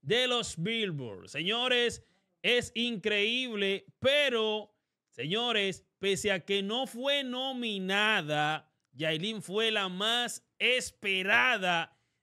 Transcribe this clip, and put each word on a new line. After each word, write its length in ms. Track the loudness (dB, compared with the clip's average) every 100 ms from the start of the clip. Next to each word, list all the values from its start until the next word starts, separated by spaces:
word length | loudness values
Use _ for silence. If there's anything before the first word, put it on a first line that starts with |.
de 260 | 0 0 2
los 340 | 0 -2 -4
Billboard. 680 | -2 0 -2 -4 -6 -10 -10
Señores, 720 | -4 -2 0 2 2 2 -2 _ _ _ _
es 300 | 2 2 0
increíble, 1120 | -2 -2 -2 0 2 2 0 -2 -2 -2 -2 -6 _
pero, 760 | 2 4 2 2 0 -2 -6 _ _ _ _
señores, 720 | -8 -4 -2 0 2 0 -2 _ _
pese 320 | -2 0 0
a 120 | 0
que 160 | 0 0
no 240 | 0 -4 -4
fue 340 | -4 0 0
nominada, 1500 | -2 -4 -6 -4 -4 -4 0 2 4 2 0 0 0 -2 -6 _ _
Yailin 500 | -6 -2 -2 -2 -6
fue 300 | -4 0 0
la 180 | 0 -2
más 560 | -2 0 0 -2 -6 _ _
esperada 1400 | 2 2 -2 _ -2 -2 4 4 4 2 2 0 -2 _ _ _